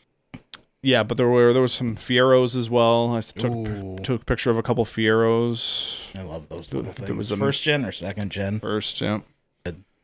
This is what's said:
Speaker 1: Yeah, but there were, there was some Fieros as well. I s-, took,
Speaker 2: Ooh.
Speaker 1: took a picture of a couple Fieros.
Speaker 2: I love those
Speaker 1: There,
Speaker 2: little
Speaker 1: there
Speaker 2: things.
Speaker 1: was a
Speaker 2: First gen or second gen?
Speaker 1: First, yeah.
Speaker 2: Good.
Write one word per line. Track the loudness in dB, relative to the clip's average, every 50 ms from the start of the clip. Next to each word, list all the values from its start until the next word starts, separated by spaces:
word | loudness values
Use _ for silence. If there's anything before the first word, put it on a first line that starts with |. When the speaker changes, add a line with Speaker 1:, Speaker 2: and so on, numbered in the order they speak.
| _ _ _ _ _ _ -20 -20 _ _ -20 -20 _ _ _ _
Speaker 1:
Yeah, | 2 4 4 4 4
but | 2 0 2
there | 2 4
were, | 6 6 6 6
there | 6 4
was | 4 2 0
some | -2 -4 -4 -6 -6
Fieros | -4 0 4 4 6 6 6 6 4 2 0
as | -2 -2 0
well. | 2 4 4 4 4 4 2 2 0
I | -2
s-, | -4 -6 -8
took, | -4 -4 -4
Speaker 2:
Ooh. | -4 -4 -6 -6 -8 -8 -8 -10 -10 -8
Speaker 1:
took | -4 -4 -4 -4
a | -2
picture | -4 -4 -2 2 0
of | 0 0
a | 0
couple | 0 0 0 0
Fieros. | -2 -2 0 2 4 4 4 4 4 2 2 2 0 -2 -4 -4 -4 -4 -4 -6 -6 -8 -12 -14 -14 -14 -12
Speaker 2:
I | -12
love | -10 -10 -12 -12 -12
those | -14 -14 -12 -8
Speaker 1:
There, | -8 -8
Speaker 2:
little | -8 -8 -10
Speaker 1:
there | -10 -8 -8
Speaker 2:
things. | -6 -6
Speaker 1:
was | -4 -4
a | -2 -2
Speaker 2:
First | 0 0 -2 -2 0
gen | 0 0 0 -2
or | -4
second | -6 -8 -8 -8 -6 -6 -6 -6
gen? | -4 -4 -4 -4 -4 -4
Speaker 1:
First, | -4 -4 -4 -4 -4 -4 -6 -4
yeah. | -4 -2 -2 -4 -6 _ _ _ _ _ _ _ -12
Speaker 2:
Good. | -12 -12 -12 -16 _ _ _